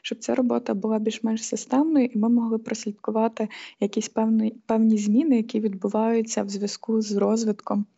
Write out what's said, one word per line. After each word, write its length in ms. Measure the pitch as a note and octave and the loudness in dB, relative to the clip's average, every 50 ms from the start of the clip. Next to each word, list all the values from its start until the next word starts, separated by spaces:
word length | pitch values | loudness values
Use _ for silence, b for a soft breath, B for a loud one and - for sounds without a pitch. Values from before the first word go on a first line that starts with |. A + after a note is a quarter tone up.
щоб 180 | B - - - | B -10 -10 -6
ця 160 | - - B3 | -4 -2 0
робота 380 | B3+ B3+ A#3+ A#3 A#3+ A#3+ A#3 A3 | 2 2 2 2 0 0 -2 -4
була 260 | G3 F#3+ G#3+ A3 G#3+ | -2 -2 0 0 0
більш-менш 460 | A3 A3+ A3 - - A3 A3 A3 - | 0 -2 -4 -2 -2 -2 -2 -2 -4
системною, 600 | - - G#3+ - - B3+ C4+ D4+ D#4+ D#4+ C#4+ B3 | -6 -6 -6 -4 0 0 2 2 4 4 2 2
і 120 | A#3+ - | 2 2
ми 120 | G#3+ G#3 A#3 | 0 2 4
могли 280 | A#3+ A#3+ A3+ A3+ A3+ | 4 2 2 2 -2
прослідкувати 920 | A3+ A3+ - A3 A3 - G#3+ G#3 - - - G#3+ A3 A3 A#3 A3+ - A3 G#3 B B B B B B | -2 -2 -4 -6 -6 -6 -8 -8 -8 -6 -4 0 0 0 0 0 -4 -6 -6 B B B B B B
якісь 300 | G3+ G3+ - A3 G#3+ - | -4 -2 -2 -2 -4 -4
певні, 460 | - A3+ A3 A3 A3+ A3 G#3+ A3 - - _ | -2 0 0 2 2 2 2 0 -2 -6 _
певні 320 | - A3+ A3 A3+ A3 A3 | 0 2 4 4 4 4
зміни, 400 | G#3 G3+ G#3 G#3 B3 E4 D#4+ B3+ | 4 2 2 2 4 4 4 4
які 220 | A3+ A3 A#3 - G#3+ | 2 2 0 -2 -2
відбуваються 840 | G#3+ G#3+ G3 F#3 - G3+ G#3 G#3+ A3 A3+ A#3 A3+ A3 A3+ - G#3+ G3+ | -2 -2 -2 -2 -2 -2 0 0 2 2 2 0 0 -2 -2 -4 -4
в 60 | G3+ | -4
зв'язку 520 | G3+ G3 G#3 G3+ - - - - A3 A3 | -4 -4 -4 -4 -6 -6 -4 -2 0 0
з 100 | G#3+ G#3 G#3 | 0 0 0
розвитком 680 | G3+ G3 G3+ A3 A3+ A#3 G#3+ G#3 G#3 - - G#3 G#3 G#3 - _ | 0 2 2 2 0 0 -2 -2 -4 -4 -4 -2 -2 -2 -4 _